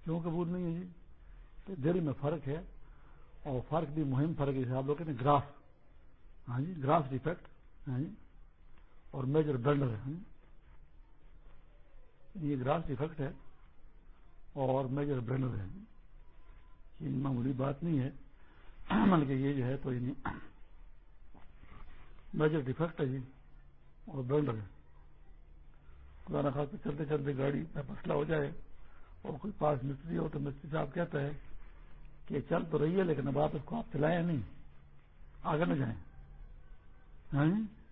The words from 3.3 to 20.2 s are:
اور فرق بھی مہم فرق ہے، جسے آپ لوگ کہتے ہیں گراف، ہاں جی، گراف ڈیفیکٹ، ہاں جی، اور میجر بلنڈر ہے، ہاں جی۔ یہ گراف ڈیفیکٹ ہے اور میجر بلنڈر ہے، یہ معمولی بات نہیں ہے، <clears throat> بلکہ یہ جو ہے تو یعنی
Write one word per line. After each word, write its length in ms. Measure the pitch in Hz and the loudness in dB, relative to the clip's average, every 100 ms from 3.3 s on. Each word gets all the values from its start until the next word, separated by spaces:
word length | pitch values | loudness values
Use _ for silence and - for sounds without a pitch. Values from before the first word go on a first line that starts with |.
| - | -10
اور 160 | 151 127 - | -2 -2 2
فرق 220 | 151 151 | 2 2
بھی 120 | 156 | 2
مہم 300 | 143 131 156 160 | 4 4 4 4
فرق 180 | 143 135 | 2 4
ہے، 80 | |
جسے 100 | 123 | 2
آپ 100 | 127 135 | 2 2
لوگ 100 | 147 | 0
کہتے 160 | 165 | 0
ہیں 60 | 120 | 4
گراف، 220 | 131 143 - - - - - - - - - - - | 8 6 6 -12 -20 -20 -20 -20 -20 -18 -18 -14 -4
ہاں 100 | 123 | -2
جی، 140 | 156 175 | -2 0
گراف 200 | 131 165 131 | 6 6 6
ڈیفیکٹ، 380 | 131 156 180 - - - - - | -2 -2 -4 -10 -18 -20 -10 -2
ہاں 100 | 127 | -2
جی، 100 | 170 214 - - - - - - - - - | -2 -6 -16 -20 -20 -20 -18 -18 -16 -20 -10
اور 120 | 143 | -2
میجر 340 | 127 151 151 127 | 4 6 6 4
بلنڈر 320 | 123 147 135 | 4 6 4
ہے، 60 | 107 | 0
ہاں 180 | 127 | -4
جی۔ 100 | 165 214 - - - - - - - - - - - - - - - - - - - - 202 | -6 -8 -16 -18 -20 -18 -18 -18 -20 -20 -18 -18 -16 -16 -16 -16 -20 -16 -16 -16 -16 -12 -4
یہ 200 | 147 139 | 0 2
گراف 220 | 123 165 160 | 4 2 2
ڈیفیکٹ 320 | 123 156 160 | -2 -2 -2
ہے 100 | 135 - - - - - - - - - - - - | -4 -4 -12 -14 -18 -16 -16 -16 -18 -18 -18 -16 -10
اور 320 | 143 131 131 131 | 0 2 4 2
میجر 340 | 139 147 131 | 0 2 0
بلنڈر 400 | 113 131 127 104 | 2 2 2 0
ہے، 60 | 98 196 - - - - - - - - - - - - | -4 -8 -12 -18 -18 -18 -16 -16 -16 -16 -18 -16 -16 -6
یہ 100 | 151 | -2
معمولی 420 | 135 139 123 127 | 0 2 2 2
بات 320 | 131 135 143 | 2 0 0
نہیں 160 | 170 147 | 2 2
ہے، 100 | 131 - - - - - - - - | 2 -4 -14 -16 -18 -16 -16 -12 2
<clears throat> 220 | 196 202 | 6 8
بلکہ 200 | 170 139 | 8 6
یہ 220 | 131 139 | 4 4
جو 120 | 143 123 | 4 2
ہے 120 | 131 | 0
تو 160 | 143 | 0
یعنی 200 | 127 123 143 | 0 0 -2